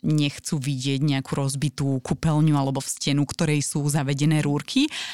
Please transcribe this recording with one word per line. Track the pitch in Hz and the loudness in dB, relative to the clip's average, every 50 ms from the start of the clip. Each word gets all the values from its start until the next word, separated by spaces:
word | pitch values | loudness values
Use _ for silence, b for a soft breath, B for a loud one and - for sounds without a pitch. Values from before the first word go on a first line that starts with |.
nechcú | - 156 156 151 147 139 - - - - - 147 | -2 0 2 2 2 0 -2 -6 -6 -4 -4 -4
vidieť | 123 139 139 127 127 143 139 135 147 | -2 -2 -4 -2 -2 -2 0 2 2
nejakú | 151 139 135 131 - - 143 | 2 2 0 -2 -2 -2 -2
rozbitú | 139 135 135 139 139 151 - - 143 139 135 131 | -2 -2 -2 -2 -2 -2 -2 -2 -2 0 0 -2
kúpeľňu | - - - - - 165 151 151 156 156 147 143 | -2 -4 -4 0 0 2 4 4 4 4 4 2
alebo | 135 135 135 135 | 2 0 0 -2
v | - - | -4 -6
stenu, | - - - 147 139 143 | -8 -4 -2 0 0 2
ktorej | 143 143 - - 175 156 151 147 | 0 0 -2 -2 0 0 2 0
sú | 139 - - 156 143 | 0 -2 -2 -2 -2
zavedené | 147 139 165 135 135 143 135 147 156 156 156 | 0 0 0 0 0 0 2 2 4 4 4
rúrky, | 147 147 143 147 143 - - - 277 214 B B B B | 2 2 0 -2 -2 -2 0 0 0 0 B B B B